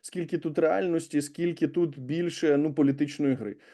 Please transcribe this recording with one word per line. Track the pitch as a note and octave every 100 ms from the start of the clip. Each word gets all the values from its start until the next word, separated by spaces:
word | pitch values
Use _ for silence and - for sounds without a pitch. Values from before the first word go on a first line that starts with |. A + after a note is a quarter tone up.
скільки | - F3+ E3+ E3
тут | E3 D3+
реальності, | D#3+ F#3 F#3 E3 E3 D3
скільки | C#3+ - E3+ E3 D3+
тут | F3 E3 C#3
більше, | C3 E3 F3 C#3+ D#3+ C#3+
ну, | D#3
політичної | D3 C#3 C3+ C#3+ - C#3+
гри. | B2 G#2 - -